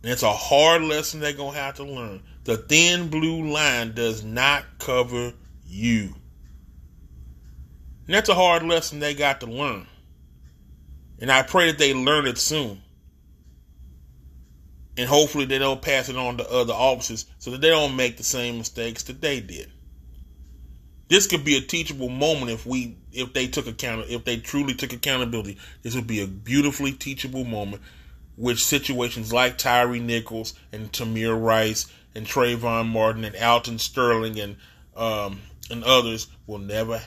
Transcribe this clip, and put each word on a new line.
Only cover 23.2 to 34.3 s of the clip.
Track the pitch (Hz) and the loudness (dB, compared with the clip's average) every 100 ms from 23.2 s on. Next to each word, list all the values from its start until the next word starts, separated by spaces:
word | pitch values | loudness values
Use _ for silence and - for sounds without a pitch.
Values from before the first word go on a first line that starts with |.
| 123 | -6
they | 135 127 | -4 -2
took | 143 120 | -4 -6
account-, | 113 127 113 110 | -8 -6 -6 -6
if | 120 | -6
they | 120 117 | -4 -6
truly | - 143 139 | -4 -4 -2
took | 127 127 | -4 -8
accountability. | 123 147 131 120 117 104 98 - - | -6 -2 -2 -2 -4 -6 -12 -18 -12
This | 117 123 | -6 -6
would | 113 | -4
be | 107 | -4
a | 98 | -4
beautifully | 95 110 139 143 139 139 | -8 0 2 2 0 -6
teachable | 135 139 135 131 131 | -6 -10 -8 -8 -8
moment, | 123 110 101 101 - - - - - - | -6 -6 -8 -10 -16 -20 -20 -20 -20 -4
which | 123 117 | -2 0
situations | - 147 - 123 120 117 110 | 0 0 0 -2 -2 -4 0
like | 120 127 120 | 2 2 2
Tyre | 127 120 120 120 | 2 4 4 0
Nichols | 117 117 113 113 110 - - | -2 -4 -4 -8 -8 -12 -16
and | 107 110 | -14 -10
Tamir | - 113 110 113 113 | -6 -4 -2 0 2
Rice | 113 110 110 110 - - _ 110 | 4 4 4 -2 -8 -14 _ -14
and | 110 | -4
Trayvon | 139 120 117 117 113 113 | 0 2 0 -2 0 0
Martin | 113 110 110 110 | 2 2 0 -8
and | 98 | 0
Alton | 117 120 120 113 | 4 4 2 -6
Sterling | - 131 120 113 113 | -4 0 2 2 0